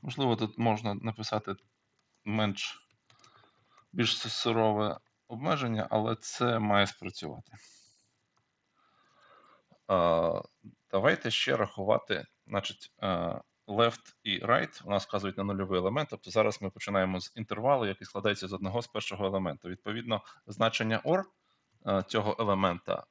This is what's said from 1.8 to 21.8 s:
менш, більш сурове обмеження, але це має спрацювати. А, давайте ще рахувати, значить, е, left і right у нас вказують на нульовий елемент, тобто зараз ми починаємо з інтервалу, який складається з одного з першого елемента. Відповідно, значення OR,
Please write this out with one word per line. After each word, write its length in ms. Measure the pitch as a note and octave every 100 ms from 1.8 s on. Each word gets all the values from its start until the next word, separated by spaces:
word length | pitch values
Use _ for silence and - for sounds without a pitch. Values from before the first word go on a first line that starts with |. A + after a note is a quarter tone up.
| _ _ _ _
менш, 680 | - A2 G#2+ G2 - - _ _ _ _ - _ _ _ _ _ _
більш 240 | - A2+ -
сурове 800 | A#2 - A#2+ A2+ A2 G#2+ G#2+ - _ _ _
обмеження, 600 | A#2 D3 D3+ B2+ A2 F#2+
але 260 | A2 A2 A#2
це 440 | - - B2 A#2
має 280 | G#2+ G2+ G2
спрацювати. 640 | - F#2+ - D#2+ - - G#2+ - - - _ _ _ _ _ _ _ _ _ _ _ _ _ _ - _ _ _ _ -
А, 540 | F#2+ E2+ E2 E2 E2 - _ A2 - _
давайте 400 | G2 A#2+ F#3+ A#2+
ще 260 | - - B2+
рахувати, 680 | G#2 - G2 A#2 - F#2 - _ _
значить, 460 | G2+ - - - _
е, 380 | G2+ F2 E2+ - - _ -
left 480 | G#2 A#2 A2+ - -
і 160 | A2+ F#2
right 440 | G2 B2 - - -
у 40 |
нас 180 | G2+ -
вказують 300 | G#2 G2 F#2
на 60 |
нульовий 360 | G2+ G2 F#2+ F#2
елемент, 300 | F#2 B2+ D3+
тобто 220 | G#2 -
зараз 300 | A2 G#2+ G#2
ми 80 | G2
починаємо 520 | - - G2+ F#2 F#2
з 120 | - -
інтервалу, 500 | A2+ G#2 A#2+ C#3 G#2+
який 200 | G2 -
складається 420 | G2+ G#2 G2+ F#2+
з 60 |
одного 280 | G2 F#2+ A2+
з 60 | A#2
першого 380 | G#2+ - G2 G2
елемента. 440 | G2 F#2 D#2+ -
Відповідно, 520 | F#2 - A2 A#2 G#2+ - - -
значення 540 | G2+ A2+ - A2 A2 C#3+
OR, 180 | F3+ F#3+ _ _ _ _ _